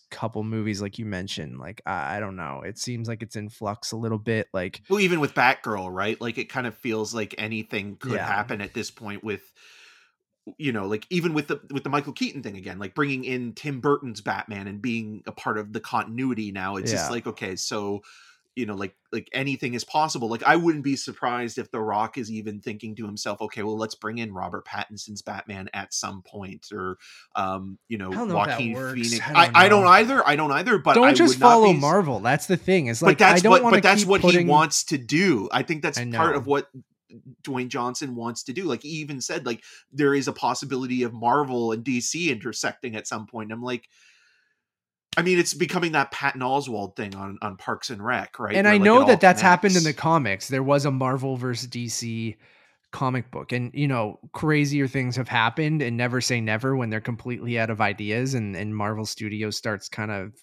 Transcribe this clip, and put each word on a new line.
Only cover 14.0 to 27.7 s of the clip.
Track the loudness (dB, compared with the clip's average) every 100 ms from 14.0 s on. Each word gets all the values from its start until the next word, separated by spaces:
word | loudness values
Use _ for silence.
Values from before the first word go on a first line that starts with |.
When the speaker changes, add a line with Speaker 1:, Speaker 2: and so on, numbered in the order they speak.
| -2 -10
Speaker 2:
Batman | -6 -6 -6 -10 -10
and | -8
being | -4 -4 -6 -12 -14
a |
part | -10 -6 -6
of | -6
the | -10
continuity | -6 -6 -6 -4 -4 -4 -6
now. | -6 -6 -6
It's | -4
just | -2 -2
Speaker 1:
Yeah. |
Speaker 2:
like, | -4 -6
okay, | -8 -8 -8
so, | -6 -6 -6 -8 -10 -20 -20 _ _ -8
you | -6
know, |
like, | -6 -10 -12 _
like, | -10 -6
anything | -6 -4 -4 -6 -6
is | -4
possible. | -2 -2 -2 -4
Like, | 0
I | 2 4
wouldn't | 2 0
be | -2 -4
surprised | -6 -6 -4 -4 -6 -8
if | -8
The | -6
Rock | -2 -2 -2 -6
is | -8
even | -8 -10 -10
thinking | -10 -12 -12 -12
to | -10
himself, | -8 -8 -6
"Okay, | -8 -6
well, | -6 -4
let's | -6 -8
bring | -8 -8
in | -8
Robert | -8 -8 -10 -10
Pattinson's | -10 -10 -12 -14 -14
Batman | -12 -12 -10 -12 -10
at | -12 -10
some | -8 -8 -10
point," | -16 -14 -14 -14 -14
or, | -10 -8 -10 -14 -20 _ -6
um, | -4 -4 -10